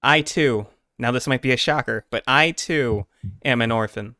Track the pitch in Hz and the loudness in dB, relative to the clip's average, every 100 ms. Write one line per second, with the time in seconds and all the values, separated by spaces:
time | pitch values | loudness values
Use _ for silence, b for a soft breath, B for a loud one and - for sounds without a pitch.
0 | 127 151 151 - 147 110 104 _ _ _ | 4 2 2 0 2 2 -4 _ _ _
1 | 120 123 131 131 131 123 - 151 127 110 | -2 -2 0 -2 0 0 0 0 -2 -6
2 | - 117 - 135 160 165 - 160 127 104 | -4 -6 0 2 2 0 -4 0 0 -2
3 | 101 B 98 - 143 123 117 113 110 - | -4 B -14 -8 -2 0 2 0 -2 -6
4 | 104 120 | -12 -16